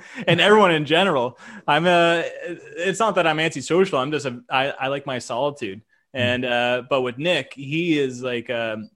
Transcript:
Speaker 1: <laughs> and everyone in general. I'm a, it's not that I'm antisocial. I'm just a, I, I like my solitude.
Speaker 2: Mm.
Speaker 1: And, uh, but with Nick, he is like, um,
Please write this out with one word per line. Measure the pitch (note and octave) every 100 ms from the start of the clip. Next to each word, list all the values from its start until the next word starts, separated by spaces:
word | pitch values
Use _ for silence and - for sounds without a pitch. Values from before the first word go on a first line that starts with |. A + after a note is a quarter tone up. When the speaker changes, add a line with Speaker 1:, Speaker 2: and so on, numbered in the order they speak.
Speaker 1:
<laughs> | - C4 G3+
and | E3+
everyone | F#3 G#3+ G3
in | D#3+
general. | D3 E3 G3 C#3+ B2 - - G3+ -
I'm | D3+ F3
a, | F3 E3+ E3+ C#3+ - E3+ E3 C#3+ D3
it's | F#3 F#3+
not | A3 F#3
that | E3
I'm | D3+
antisocial. | D#3+ C#3+ B2 E3 F#3+ C#3
I'm | D3+
just | D3+ C3
a, | A#2+ -
I, | C3+ C#3
I | - C3+
like | C#3 C#3
my | B2
solitude. | - A#2+ C#3+ C#3+ G#2 G2+
Speaker 2:
Mm. | - _ _ C3+
Speaker 1:
And, | B2 B2 B2+
uh, | A#2+ A#2+ B2 B2
but | C#3
with | B2+ A#2+
Nick, | E3 D#3+ C3
he | - C#3 D#3+ F3 D3
is | C3+ B2
like, | B2+ A#2+ A2+
um, | A#2+ A2+ A2 G#2+